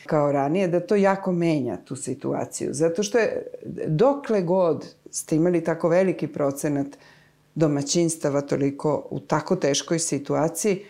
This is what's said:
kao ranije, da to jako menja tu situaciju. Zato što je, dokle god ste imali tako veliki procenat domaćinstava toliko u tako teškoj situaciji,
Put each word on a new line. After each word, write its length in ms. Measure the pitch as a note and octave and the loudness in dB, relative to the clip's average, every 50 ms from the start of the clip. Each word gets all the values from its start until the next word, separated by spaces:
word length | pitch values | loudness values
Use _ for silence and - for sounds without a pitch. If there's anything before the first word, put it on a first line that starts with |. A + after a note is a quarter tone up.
| - | -6
kao 260 | - E3 D3+ D3 C#3+ | -2 0 2 2 2
ranije, 360 | C#3 C#3+ C3+ C#3 D#3+ G3 G3 F3 | 2 2 2 2 2 2 2 2
da 120 | E3 F3 | 0 0
to 160 | E3+ - A3 | 0 2 2
jako 360 | G3+ G3 G3 G3 F#3+ F#3+ F#3+ | 4 4 4 2 2 0 -2
menja 440 | F3+ E3+ E3+ E3 D#3 D3 B2 A#2+ F#2+ - - | 0 2 2 2 2 0 0 -2 -6 -6 -8
tu 120 | - C3+ | -10 -10
situaciju. 720 | B2+ - B2+ C3 C3 - C3+ C#3 C3 - - - - - - | -8 -6 -8 -8 -6 -4 -4 -4 -4 -6 -6 -6 -6 -6 -4
Zato 300 | C3 C3+ D#3+ E3 E3 G#3 | -2 0 0 0 2 0
što 160 | G#3 G#3 - A#3+ | -2 0 2 2
je, 280 | G#3+ - - - - - - - - - - - - | 2 2 0 -4 -8 -8 -14 -14 -14 -12 -10 -6 -4
dokle 560 | D#3 D#3 D3+ A#3 C#4 C#4 C#4+ - - A3 G3+ | -2 2 4 4 4 2 2 -2 0 0 0
god 440 | F3+ D#3+ F3+ F#3+ F3+ E3 D3+ B2 - - - _ - - | 2 2 2 2 4 2 0 -2 -4 -12 -18 _ -20 -12
ste 260 | - - - - E3 | -12 -10 -4 0 2
imali 280 | D#3 E3 F3+ F3+ E3 E3 | 2 4 4 2 2 0
tako 240 | E3+ D#3+ E3 - E3+ | 0 -2 0 2 2
veliki 380 | E3 F3+ F#3+ F#3 E3 - E3 | 4 4 4 2 0 -2 -4
procenat 600 | C#3+ - F3 D3 C#3 C#3 C#3+ - D3+ D3 C#3+ C#3+ C#3 - - - - - - _ _ _ _ _ _ - | -6 -2 -2 -2 -2 -2 -2 -2 -2 0 0 -2 -4 -8 -18 -20 -20 -20 -20 _ _ _ _ _ _ -2
domaćinstava 840 | D3+ E3 D3+ D3 C#3+ C#3+ C#3 - F3 E3+ E3 D#3+ - - D3 C#3 C#3+ | 0 2 2 2 0 -2 0 0 2 2 2 0 0 -2 0 0 0
toliko 640 | C#3 C#3+ D3 C#3 C#3 C#3 C#3 C#3 - D#3 C#3+ C#3 - - | 0 0 0 0 0 0 -2 -2 -2 -2 -2 -2 -4 -6
u 100 | - C#3 | -10 -8
tako 360 | - - D#3 D3+ D3+ - F#3+ | -2 0 0 0 0 0 -2
teškoj 420 | F3+ - F#3+ C#3+ C#3+ - - F3 E3 | 0 2 0 0 0 0 -2 -2 -2
situaciji, 840 | D#3+ - D#3 C#3 C#3+ - C#3+ C#3 D3 E3 E3 - - G#3+ F#3 F#3+ - | -2 -2 -4 -4 -2 -2 0 0 0 0 -2 -2 -2 -2 -2 -2 -4